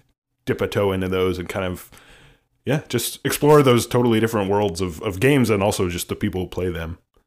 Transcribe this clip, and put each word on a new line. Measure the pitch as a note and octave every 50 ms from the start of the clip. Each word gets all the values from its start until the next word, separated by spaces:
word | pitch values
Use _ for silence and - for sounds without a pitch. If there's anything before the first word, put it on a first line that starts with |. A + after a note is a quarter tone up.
| _ _ _ _ _ _ _ _ _
dip | - A2 -
a | A2 F#2+
toe | - A2+ G2+ G2 F#2+
into | F#2+ F#2+ F#2
those | F#2 F#2 F#2 F#2 F2+ E2
and | F2 F2+
kind | - G#2 F#2+
of, | F2+ F2+ F2+ - - - - - - - - - - _ _ _ _ _ _ _
yeah, | - C3+ D#3 - -
just | - A#2 - - - - _
explore | D3+ - - - D3 D3+ D3+
those | C#3+ C3 A#2+ A#2 G#2+
totally | - - B2 A#2+ B2 A2+ A2
different | A2 A2 A2+ G#2+ G2 F#2
worlds | G2+ G2+ G#2 G2+ E2+ E2+
of, | F#2+ F2+ E2 - -
of | A2 F#2 F#2
games | A2 C3 D3 C#3 B2 G#2
and | A2 G2
also | F#2+ G#2+ G#2 - G2+ F2+
just | F2 F2 - -
the | G2+
people | - - G#2 E2+ F#2
who | F2+ F2
play | - - F2+ F#2
them. | E2+ E2+ E2 D#2+ E2 - _ _ _ _ _